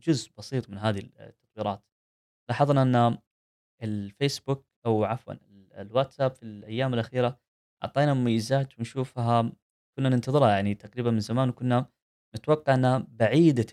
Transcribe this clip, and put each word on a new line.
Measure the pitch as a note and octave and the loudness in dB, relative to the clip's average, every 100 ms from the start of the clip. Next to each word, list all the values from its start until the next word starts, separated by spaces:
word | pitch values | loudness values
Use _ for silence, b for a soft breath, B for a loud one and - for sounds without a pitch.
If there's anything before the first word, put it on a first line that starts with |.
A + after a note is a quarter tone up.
جزء | - D3 - - | -2 -2 -4 -18
بسيط | - B2+ - | -8 -8 -6
من | G2 | -6
هذه | A2 G2+ - - | -4 -4 -8 -18
التطويرات. | - - _ G#2+ G#2 F#2+ _ _ _ _ _ _ - | -20 -20 _ -8 -6 -6 _ _ _ _ _ _ -6
لاحظنا | A#2+ C#3+ C#3 | -2 2 2
أن | C3 A#2+ A#2+ - _ _ _ _ _ - | 4 4 2 0 _ _ _ _ _ -12
الفيسبوك، | A2 G#2 G2+ - C#3+ - - C3+ _ _ A#2+ | -8 -6 -8 -4 -4 -4 -6 -8 _ _ -2
أو | A2 | 0
عفوًا | G2+ A#2 - | 0 -4 -10
ال-، | - _ G2+ F#2+ | -16 _ -20 _
الواتساب | G2 G2+ A#2+ C3+ - C3+ | -18 -6 -4 -4 -2 -6
في | C3 | -6
الأيام | A2+ G#2 G2+ A2+ C3 | -16 -16 -10 -4 -2
الأخيرة | A#2+ A2 B2+ B2 - _ _ _ _ | -2 -4 -2 -2 -4 _ _ _ _
أعطينا | - C3+ D3 | -6 0 2
مميزات | C3+ A#2+ A2+ A2+ C3+ C3+ - | 2 2 0 0 -2 -2 -8
ونشوفها | A#2 C3+ C3 B2 A#2 A#2 A#2 - _ _ _ - | -10 -6 -8 -4 0 2 0 -6 _ _ _ -4
كنا | C3 | 0
ننتظرها، | B2+ B2+ C#3+ A#2+ | 0 2 4 4
يعني | G2 G2+ | 4 0
تقريبًا | G2+ - B2 A#2 | -4 -8 -4 0
من | A2+ | 0
زمان، | G#2 A#2+ C3 | 0 -2 -2
وكنا | - B2+ B2 C3 _ _ _ _ - | -2 -2 0 -2 _ _ _ _ -6
نتوقع | - D3+ C#3+ | -2 0 2
أنها | C3 B2+ C3 - | 2 2 0 -2
بعيدة | A2+ A2 C3+ E3 B2 G#2 | 0 2 6 6 4 0